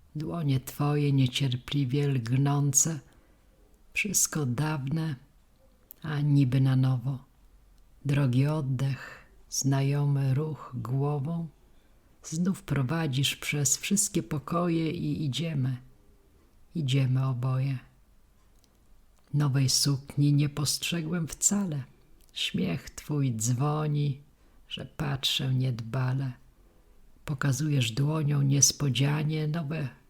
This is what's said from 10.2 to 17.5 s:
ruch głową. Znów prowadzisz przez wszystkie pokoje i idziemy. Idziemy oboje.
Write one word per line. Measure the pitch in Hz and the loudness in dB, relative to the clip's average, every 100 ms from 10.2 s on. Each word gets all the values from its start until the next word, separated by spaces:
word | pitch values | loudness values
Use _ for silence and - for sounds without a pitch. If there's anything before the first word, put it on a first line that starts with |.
| 135 | 2
ruch | 131 156 147 - 123 | 0 -2 -6 -10 -8
głową. | 117 135 143 147 139 170 165 - _ - _ _ _ _ | -4 -2 0 -2 -4 -4 -6 -12 _ -20 _ _ _ _
Znów | - 160 180 - | -8 -2 -2 -2
prowadzisz | - 139 123 165 160 131 139 - | -2 -2 0 -2 -2 0 -2 -2
przez | - 147 139 - | -4 -2 0 0
wszystkie | - 202 - 170 | 0 0 0 -2
pokoje | - 151 - 170 175 165 160 | -2 -6 -2 0 0 0 0
i | 175 151 147 156 | -2 -2 -2 -2
idziemy. | 123 165 147 127 127 - - - - _ _ _ - - 170 | -2 -2 -2 -2 -2 -8 -20 -20 -20 _ _ _ -20 -10 -4
Idziemy | 135 135 127 131 135 | 0 2 2 0 0
oboje. | 120 131 | -2 -2